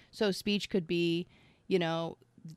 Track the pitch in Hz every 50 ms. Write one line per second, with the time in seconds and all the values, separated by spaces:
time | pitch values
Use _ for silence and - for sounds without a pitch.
0 | - _ - - 220 202 180 - - 214 208 202 - - - 196 165 - 175 170
1 | 170 170 165 170 180 - - - - - - _ _ - 190 185 170 165 165 165
2 | 165 165 - - _ - _ - - 165 156